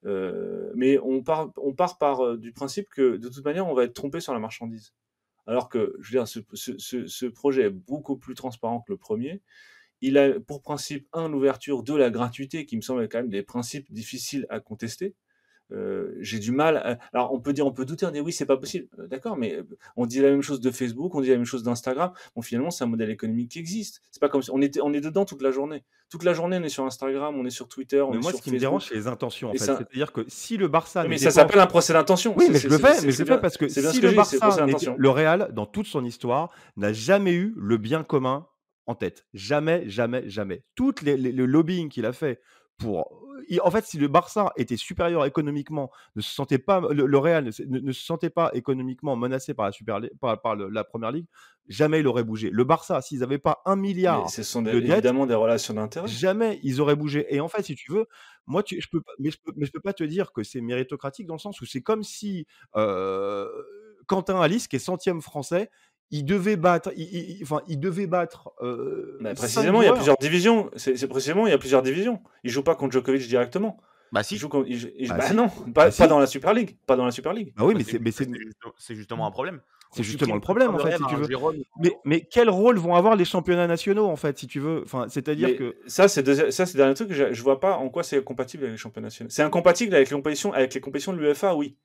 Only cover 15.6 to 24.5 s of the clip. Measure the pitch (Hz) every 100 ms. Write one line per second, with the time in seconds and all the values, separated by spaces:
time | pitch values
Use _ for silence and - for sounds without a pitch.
15.6 | _ 101 98 95 - - 101 107 104 131
16.6 | 156 156 - 117 - 123 143 139 117 143
17.6 | 139 123 131 160 180 147 147 - 143 135
18.6 | - 175 - - 90 131 233 185 113 80
19.6 | 92 - - - 123 127 139 139 139 139
20.6 | 120 123 123 117 170 156 131 127 120 131
21.6 | 117 120 131 127 175 185 - - 117 117
22.6 | 147 170 120 113 110 107 113 113 120 160
23.6 | 165 208 202 - _ - 147 139 131